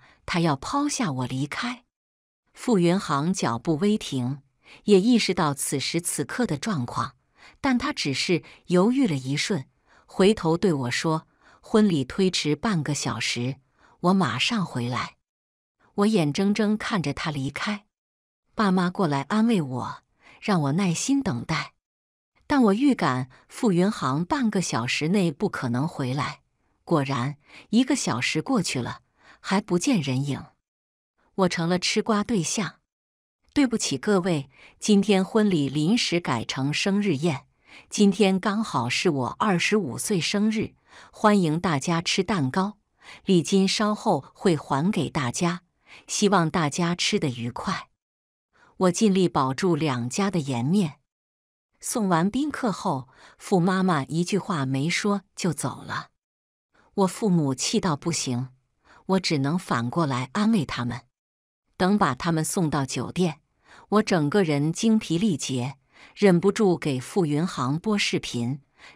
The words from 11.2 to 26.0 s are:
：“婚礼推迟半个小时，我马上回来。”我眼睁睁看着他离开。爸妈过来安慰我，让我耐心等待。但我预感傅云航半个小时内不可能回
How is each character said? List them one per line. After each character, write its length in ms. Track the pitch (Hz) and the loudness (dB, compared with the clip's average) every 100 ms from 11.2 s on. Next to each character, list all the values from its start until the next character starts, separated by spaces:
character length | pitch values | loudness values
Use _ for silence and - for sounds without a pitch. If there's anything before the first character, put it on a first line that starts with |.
| - _ _ _ | -6 _ _ _
：“婚 260 | - 220 214 | 0 2 4
礼 160 | 160 123 | 2 -2
推 260 | - 185 | 0 0
迟 240 | - 147 151 | 0 -2 -2
半 260 | 233 175 | 0 -2
个 140 | 147 143 | -2 -4
小 240 | - 113 | -4 -6
时， 380 | - 120 123 139 _ _ _ _ | -6 -4 -4 -6 _ _ _ _
我 140 | 175 | 2
马 260 | 190 147 120 | 2 2 0
上 260 | - 233 170 | -2 -2 -4
回 220 | 127 120 | -4 -4
来。” 300 | 123 170 - _ _ _ _ _ _ _ - | -4 -6 -12 _ _ _ _ _ _ _ 0
我 120 | 202 | 2
眼 240 | 214 151 | 4 2
睁 220 | 147 196 | 2 0
睁 240 | 208 208 214 | 2 0 0
看 240 | - 202 | -2 -2
着 120 | 143 | -2
他 160 | 139 165 | -4 -4
离 200 | 143 135 | -4 -6
开。 320 | - 214 208 - _ _ _ _ _ _ - | -6 -6 -6 -10 _ _ _ _ _ _ 0
爸 140 | 202 | 2
妈 180 | 185 180 | 2 0
过 160 | 180 170 | 0 0
来 180 | 139 | 0
安 240 | 139 214 233 | 0 2 2
慰 140 | 208 | 2
我， 420 | 135 127 - - _ _ - - | 0 -4 -8 -10 _ _ -20 -10
让 220 | - 180 | -2 0
我 100 | 143 | 2
耐 220 | 160 190 | 0 0
心 280 | 165 - 277 | -2 0 0
等 220 | 226 120 | 0 -4
待。 300 | - 151 - _ _ _ _ _ _ _ - | -4 -6 -6 _ _ _ _ _ _ _ -2
但 160 | 285 | 4
我 100 | 220 | 4
预 220 | 202 285 240 | 4 2 2
感 340 | 160 127 127 - _ | 0 -2 -4 -12 _
傅 240 | - 226 | -2 2
云 180 | 175 190 | 4 2
航 320 | - 135 139 | 0 -2 -2
半 260 | 175 294 226 | -2 0 0
个 120 | 202 | 0
小 260 | - 131 123 | -2 -2 -2
时 220 | - 151 | -2 0
内 200 | 208 170 | 2 0
不 200 | 139 208 | 0 -4
可 180 | - 139 | -4 -4
能 180 | 120 160 | -2 -4
回 280 | - | -4